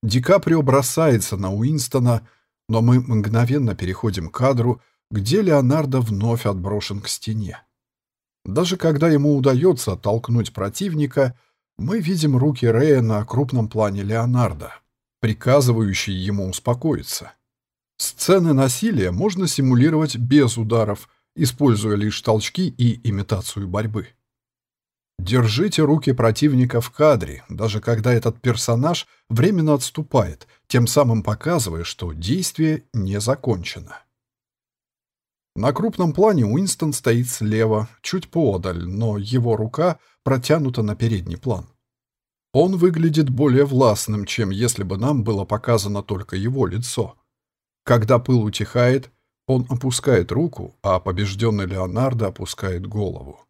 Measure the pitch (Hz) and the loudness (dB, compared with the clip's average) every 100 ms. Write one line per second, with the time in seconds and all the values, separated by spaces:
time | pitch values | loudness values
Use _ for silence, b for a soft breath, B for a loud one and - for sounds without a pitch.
0 | 113 117 123 190 - 165 135 135 - - | 0 -2 4 2 4 2 4 2 2 0
1 | 160 117 - 95 95 101 120 156 127 135 | 2 2 0 -6 -4 -2 0 -2 -2 0
2 | 120 117 b b b _ _ 110 117 127 | 2 0 b b b _ _ 0 4 4
3 | 127 113 104 113 120 143 123 92 90 92 | 4 0 0 2 2 2 0 -2 -6 -2
4 | 113 95 82 - 127 127 117 123 b b | -4 -4 -8 -2 0 2 0 -2 b b
5 | _ 110 98 180 196 147 127 151 143 131 | _ -4 0 0 4 4 4 2 0 0
6 | 117 98 113 117 110 95 90 104 - 101 | 0 0 0 0 -2 -4 -4 -6 -6 -10
7 | 98 - - 107 95 - _ _ _ _ | -8 -10 -6 -6 -6 -12 _ _ _ _
8 | _ _ _ _ - 104 175 185 160 147 | _ _ _ _ -6 -2 -2 0 0 2
9 | 165 147 147 143 131 127 180 139 - 92 | 4 4 4 2 2 4 2 2 -2 -4
10 | 104 113 - 120 107 - 101 - 196 156 | -2 -2 0 -2 -2 -4 -6 -4 -4 -2
11 | 143 135 131 127 b b _ - 110 220 | -2 0 0 -2 b b _ -8 -4 -2
12 | 165 185 156 127 143 127 120 113 151 139 | -2 0 2 2 2 2 0 2 4 4
13 | 113 107 107 120 139 127 107 110 107 98 | 4 0 -2 -2 0 0 -2 0 -2 -2
14 | 98 113 120 123 113 78 - - _ _ | -4 -2 0 2 0 -2 -12 -18 _ _
15 | _ _ 113 107 - 139 127 113 107 95 | _ _ -4 -2 2 4 4 2 0 -2
16 | - 95 92 101 92 90 - 123 160 113 | -4 -6 -4 -4 -4 -6 -4 -2 -2 -4
17 | - - - _ _ _ _ _ _ _ | -6 -12 -12 _ _ _ _ _ _ _
18 | - - - 190 165 135 131 - 226 175 | -10 -6 2 4 4 4 2 0 0 0
19 | 92 90 196 185 185 - 131 123 143 156 | 0 0 -2 -2 -4 0 2 4 4 4
20 | 156 117 120 143 127 117 107 113 107 101 | 0 -2 2 4 4 0 0 0 0 -4
21 | - _ _ - 139 123 143 107 107 104 | -10 _ _ -2 -2 2 2 2 0 0
22 | 104 - - 110 - - 185 - 120 110 | -2 -4 0 0 0 -4 -4 0 0 0
23 | 113 101 95 98 - - 98 95 110 107 | -4 -4 -2 -4 -4 -8 -6 -4 -4 -6
24 | - _ _ _ _ _ _ _ _ _ | -10 _ _ _ _ _ _ _ _ _
25 | _ - 90 123 113 107 196 - 151 151 | _ -12 -2 0 2 0 -2 0 2 2
26 | 135 127 113 107 151 131 123 120 113 - | 0 0 0 2 2 2 2 0 -4 2
27 | 151 127 85 69 - 82 110 104 110 113 | 4 4 0 -12 -14 -6 -4 -4 -2 0
28 | 117 120 117 - 127 117 - 117 147 175 | 2 2 0 -2 -2 -2 0 0 2 -2
29 | - b b 113 170 196 156 143 - - | -6 b b 2 2 2 2 2 0 -8
30 | 151 135 95 78 - b b 123 120 - | -2 0 0 -6 -20 b b 2 4 4
31 | 135 113 104 104 - 170 107 82 85 - | 4 2 0 -4 -2 -2 -2 -4 -8 -8
32 | 87 76 87 165 180 - 156 151 _ 113 | -10 -6 -2 -2 -2 -2 0 0 _ -4
33 | 95 101 110 135 - 98 85 - 80 - | -2 -2 -2 -2 -2 -4 -4 -12 -16 -20
34 | _ _ _ _ _ _ _ _ _ _ | _ _ _ _ _ _ _ _ _ _
35 | _ _ _ _ _ - 117 135 226 220 | _ _ _ _ _ -4 -2 0 -4 -2
36 | 175 147 214 185 107 127 196 - 156 - | -2 2 2 4 2 0 -2 -2 -4 -2
37 | - 117 123 - 107 107 113 107 110 _ | 0 0 -2 -4 -2 0 2 0 -2 _
38 | - 190 - 165 143 95 90 87 87 98 | -8 -8 -4 0 0 0 -4 -6 -6 -4
39 | 113 104 101 127 120 107 110 131 175 156 | -2 -2 -2 -2 0 0 -2 -2 -2 -2
40 | b b - 131 123 156 135 123 107 104 | b b -2 -2 2 0 0 -2 -4 -2
41 | 117 107 85 85 127 98 85 _ _ _ | -2 -2 -4 -8 -6 -6 -8 _ _ _
42 | _ _ _ _ _ 131 175 190 175 160 | _ _ _ _ _ 2 2 4 2 2
43 | 165 156 143 123 147 127 143 131 127 104 | 2 2 0 2 4 4 4 4 4 2
44 | - 107 98 - 104 98 117 - 95 98 | -2 -4 -4 -4 -4 -2 -2 -2 -4 -2
45 | 123 147 107 101 98 104 - 117 101 101 | 0 0 0 -2 -2 -4 0 0 0 -6
46 | 101 95 101 95 107 135 98 95 123 - | -6 -8 -6 -6 -4 -2 -2 -2 -6 -6
47 | 101 - _ _ _ _ _ _ - 120 | -6 -8 _ _ _ _ _ _ 2 2
48 | 107 123 123 127 107 - 104 123 123 131 | 4 2 4 2 2 -4 -4 2 2 2
49 | 123 _ _ _ - 131 123 123 131 123 | -2 _ _ _ -2 -2 0 -4 -2 -2
50 | - 113 87 120 170 - 90 _ 101 92 | 2 2 2 -2 -2 -4 -14 _ -2 0
51 | - 90 101 95 113 104 95 95 92 98 | 0 -2 -4 -2 -2 0 -4 -4 -4 -2
52 | 131 123 104 - 92 - 98 90 98 107 | -2 0 -4 -6 -12 -8 -6 -6 -6 -4
53 | 98 - 67 71 _ | -6 -6 -14 -18 _